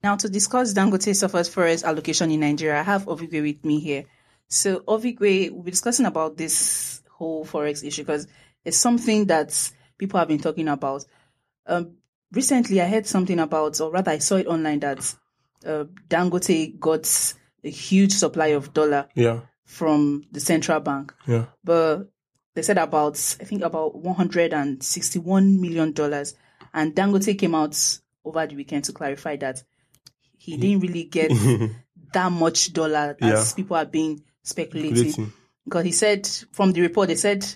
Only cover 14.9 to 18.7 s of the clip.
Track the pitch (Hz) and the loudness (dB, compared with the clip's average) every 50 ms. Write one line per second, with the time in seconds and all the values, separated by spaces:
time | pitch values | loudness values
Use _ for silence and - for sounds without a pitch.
14.9 | 139 131 - - - _ _ _ _ _ _ _ _ _ - 160 156 151 147 151 | -4 -4 -6 -8 -8 _ _ _ _ _ _ _ _ _ -8 -6 -6 -6 -6 -8
15.9 | 180 - _ _ 170 165 180 180 175 180 180 - 180 160 156 - - - - 160 | -12 -20 _ _ 0 0 2 2 0 -2 2 2 2 2 2 -4 -6 -2 0 0
16.9 | 160 156 156 - - - - - - _ _ _ _ _ - 147 143 - - - | 0 2 0 -2 -2 0 -2 -2 -6 _ _ _ _ _ -14 -14 -12 -12 -4 2
17.9 | 190 190 202 196 196 - 175 156 - 165 156 156 151 143 139 143 | 4 6 6 6 4 4 2 2 2 0 2 2 2 0 -2 -2